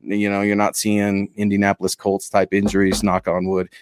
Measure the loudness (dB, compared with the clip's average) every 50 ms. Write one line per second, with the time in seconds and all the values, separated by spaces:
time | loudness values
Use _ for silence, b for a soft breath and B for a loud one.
0 | -10 -6 -4 -2 0 0 0 0 0 2 2 2 2 0 0 -2 -2 0 0 0
1 | 0 0 0 -2 -2 -4 _ -4 -2 0 2 2 2 2 0 0 -2 -4 -4 -2
2 | -2 -2 -2 -2 -2 -2 0 0 0 2 2 0 0 2 2 2 2 2 2 0
3 | 0 0 0 0 0 -2 -2 -2 -2 -2 -2 -2 -4 -6 b b